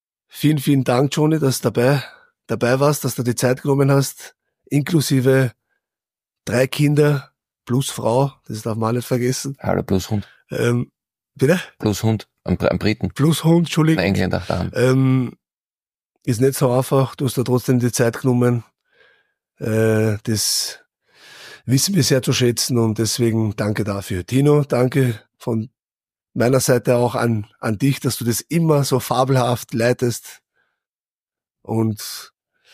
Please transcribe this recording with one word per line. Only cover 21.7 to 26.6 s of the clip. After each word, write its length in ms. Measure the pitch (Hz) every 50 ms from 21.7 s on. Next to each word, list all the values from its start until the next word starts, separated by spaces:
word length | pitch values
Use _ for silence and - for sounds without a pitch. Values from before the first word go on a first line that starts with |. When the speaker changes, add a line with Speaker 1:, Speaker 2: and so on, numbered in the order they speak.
| 127 127 - 196 202
Speaker 1:
wir 80 | 170 127
sehr 180 | - 143 127 -
zu 100 | 151 123
schätzen 440 | 127 123 120 113 - - - 127 117
und 180 | 113 110 107
deswegen 580 | - 113 107 - - 117 113 110 113 110 104 98
danke 280 | - 107 104 104 117 101
dafür. 420 | 107 98 98 - - 101 90 87
Tino, 380 | - 123 135 143 147 147 147 135
danke 560 | - 135 120 127 123 117 139 131 123 110 - - _ _
von 320 | _ - 123 117 110 110 - _ _ _ _ _ _ _ _ _ _ _ _ -
meiner 260 | 127 113 123 135 127